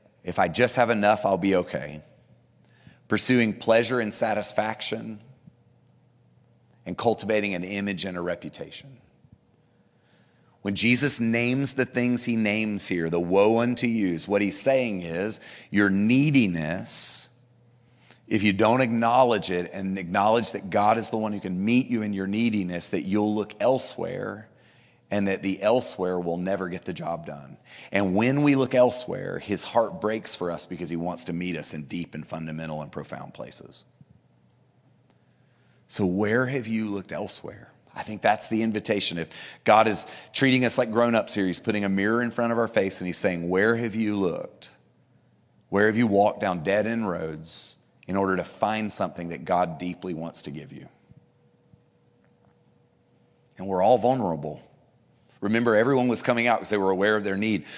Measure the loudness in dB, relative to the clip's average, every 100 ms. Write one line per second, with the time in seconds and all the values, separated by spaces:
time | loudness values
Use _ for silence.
0 | _ _ -6 0 0 2 2 2 2 2
1 | 2 2 2 2 2 2 0 -6 -10 -14
2 | -18 _ _ _ _ _ _ _ -20 -20
3 | -2 0 4 4 4 2 4 4 4 0
4 | -2 -2 -2 -2 -2 -2 -2 -4 -6 -6
5 | -8 -14 -18 -20 _ _ _ _ _ _
6 | _ _ _ _ _ _ _ _ -10 -2
7 | 0 0 0 0 0 -4 -4 -4 -2 -4
8 | -6 -6 -4 -6 -8 -12 -14 -16 -18 -20
9 | _ _ _ _ _ _ _ _ _ _
10 | _ _ _ _ _ _ -4 0 2 4
11 | 4 2 2 0 0 0 -2 -2 -2 0
12 | 0 0 0 0 0 0 -2 -2 -2 -2
13 | 0 0 2 4 4 4 0 0 -2 0
14 | 0 -2 0 0 0 0 2 2 0 -4
15 | -6 -4 -4 -6 -12 -20 -4 2 2 4
16 | 4 4 4 4 4 2 -4 -4 -4 -2
17 | -2 -2 -8 _ _ _ _ _ _ _
18 | -20 -20 -4 0 2 4 4 4 2 2
19 | 4 4 4 2 0 -4 -4 -6 -6 -6
20 | -2 2 4 4 0 -6 -4 2 4 2
21 | 0 -2 -4 -4 -6 -2 2 2 2 -2
22 | -2 -4 -2 0 0 0 -2 -4 -4 -4
23 | 0 0 2 0 -4 -2 0 2 -2 -6
24 | -6 -6 -8 -10 -14 _ _ _ _ _
25 | -6 -2 0 0 -2 0 2 2 0 -2
26 | -2 -2 -2 -4 -2 -4 -4 -8 -10 -8
27 | -8 -8 -10 -16 -18 -20 -20 -20 -4 0
28 | 2 2 2 4 4 4 4 4 4 4
29 | -4 -6 -6 -8 -4 -4 0 0 0 0
30 | -4 -2 -4 -6 -4 -6 -8 -10 -6 -4
31 | -4 -6 -6 -4 -4 -4 -6 -8 -8 -8
32 | -8 -10 -10 -10 -8 -8 -8 -8 -10 -12
33 | -10 -12 -14 -14 -14 -14 -18 -20 -20 _
34 | -20 _ _ _ _ _ _ _ _ _
35 | _ _ _ _ _ _ _ _ -10 -2
36 | 0 0 2 2 0 -4 -4 -4 -2 -6
37 | -8 -8 -6 -8 -10 -16 -20 _ _ -14
38 | -10 -2 2 2 0 0 0 0 0 0
39 | 0 -2 -6 -10 -18 -2 6 6 6 2
40 | -4 -8 -8 2 4 4 4 2 2 2
41 | 4 4 2 0 0 0 -2 -2 0 2
42 | 2 0 -2 -2 0 0 0 0 0 -2
43 | -4 -2 -2 -2 0 2 4 2 -2 -2
44 | -2 0 -2 -4 -8 -14 -18 -18 _ _
45 | _ _ _ _ _ _ _ 2 4 4
46 | 4 4 4 2 -2 -2 0 0 0 -2
47 | -4 -4 -6 -8 -10 -10 -10 -14 _ _
48 | -6 -2 0 0 -4 -4 -2 -2 -4 -4
49 | -6 -6 -10 -8 -2 0 0 -4 -8 -8
50 | -8 -8 -10 -12 -12 -12 -14 -18 -20 _
51 | _ _ _ _ _ _ _ _ _ _
52 | _ _ _ _ _ _ _ _ _ _
53 | _ _ _ _ _ -12 -4 2 4 6
54 | 4 2 0 -2 -6 -10 -16 _ _ _
55 | _ _ _ _ -2 2 4 4 4 4
56 | 2 2 0 2 2 2 0 0 2 2
57 | 4 2 0 -2 0 0 -4